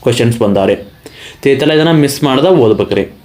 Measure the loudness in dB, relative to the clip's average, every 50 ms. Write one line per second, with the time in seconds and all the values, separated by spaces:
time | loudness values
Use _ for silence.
0 | -2 -2 -2 0 0 -2 0 0 -2 0 0 0 0 0 0 -2 -4 -18 -20 -20
1 | _ -20 -20 -20 -20 -20 -20 -6 -2 0 0 0 0 0 0 2 2 2 2 2
2 | 2 0 -2 -2 -2 0 0 2 2 2 2 4 4 2 2 0 -2 -2 -2 -4
3 | -4 -6 -8 -20 -20